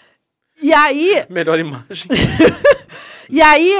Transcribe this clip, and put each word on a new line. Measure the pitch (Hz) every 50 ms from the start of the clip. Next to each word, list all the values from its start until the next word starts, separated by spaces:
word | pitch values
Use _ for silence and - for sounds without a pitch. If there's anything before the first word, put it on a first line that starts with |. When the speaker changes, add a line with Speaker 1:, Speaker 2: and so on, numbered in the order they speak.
| _ _ _ _ _ _ _ _ _ _ _ - 320
Speaker 1:
E | 277 320
aí | 294 294 302 269 285 311 359 415 302 - -
Speaker 2:
Melhor | 180 175 165 156 160 160
imagem. | 165 156 139 123 - - 202 175 - -
Speaker 1:
<laughs> | 175 170 - - - - - - 330 - - 571 554 - - _ - - - - - - - - 254
E | 294
aí | 311 302 302 294 330 359 392 403